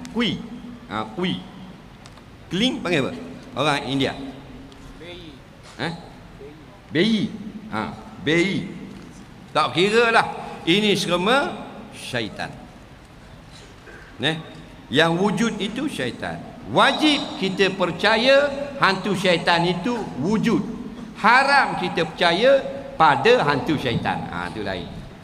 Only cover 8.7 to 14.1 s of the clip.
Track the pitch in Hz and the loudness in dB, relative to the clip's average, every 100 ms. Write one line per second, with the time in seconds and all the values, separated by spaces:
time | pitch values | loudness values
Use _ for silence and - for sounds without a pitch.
8.7 | - - - - - - - - 151 147 | -12 -14 -16 -18 -18 -20 -20 -4 0 0
9.7 | 160 202 226 233 226 - - - - - | 2 4 4 6 4 2 -4 -10 -8 2
10.7 | 196 214 185 165 175 190 262 349 - - | 4 4 2 2 0 4 2 2 -6 -12
11.7 | - - - - 123 107 - 82 - - | -16 -16 -14 -6 -4 -4 -6 -10 -10 -18
12.7 | - - - - - - - - - - | -20 -20 -20 -20 -20 -20 -20 -20 -20 -20
13.7 | - - - - | -20 -20 -20 -20